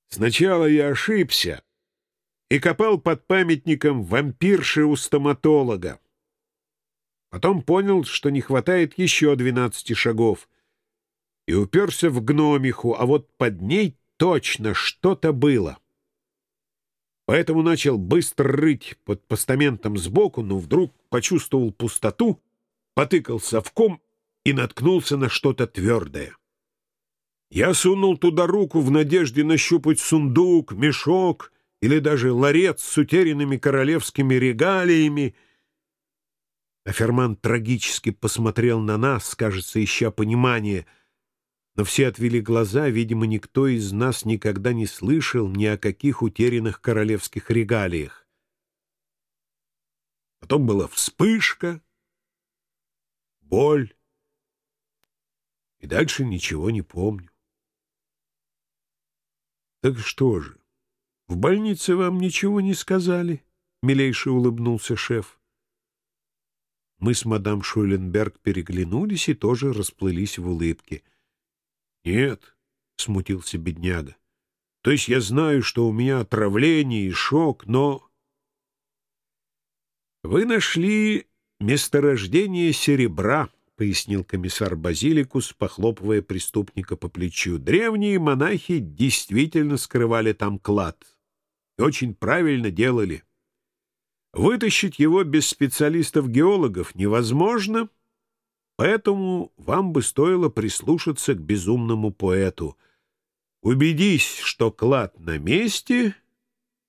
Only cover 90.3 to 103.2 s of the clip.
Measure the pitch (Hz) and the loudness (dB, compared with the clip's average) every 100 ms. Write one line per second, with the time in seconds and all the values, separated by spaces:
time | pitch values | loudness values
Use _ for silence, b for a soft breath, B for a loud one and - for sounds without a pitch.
90.3 | 104 104 101 - 104 87 - _ _ _ | 0 -4 -4 -2 -2 -2 -8 _ _ _
91.3 | _ _ _ _ - 123 120 123 98 107 | _ _ _ _ -2 -2 0 -4 -4 -2
92.3 | 160 160 135 110 85 127 120 98 71 - | 0 0 0 -2 0 0 0 -2 -6 -14
93.3 | _ _ _ _ _ _ _ _ _ _ | _ _ _ _ _ _ _ _ _ _
94.3 | - 160 240 220 - 196 - 151 180 170 | -2 0 2 0 0 -2 0 2 4 2
95.3 | 151 143 - 139 - 151 165 151 156 135 | 0 0 -2 -2 0 0 0 0 0 0
96.3 | 120 175 202 139 92 85 - 101 113 117 | 2 4 2 0 -2 -8 -4 0 0 0
97.3 | 135 196 240 196 226 220 _ _ _ _ | 0 2 0 -2 -2 -4 _ _ _ _
98.3 | _ _ _ _ - 147 214 208 196 190 | _ _ _ _ -4 -2 0 0 -2 -2
99.3 | 180 - - - 147 190 151 127 - 160 | -4 -6 -10 -4 -2 0 0 0 0 2
100.3 | 185 160 117 107 - - 160 - 143 - | 2 0 -2 -4 -4 -2 0 -2 -4 -4
101.3 | 104 76 104 90 120 117 113 107 - 95 | -4 -2 -2 0 -2 0 -2 -2 -2 0
102.3 | 92 95 - 78 - _ _ _ _ | 0 0 -2 -8 -10 _ _ _ _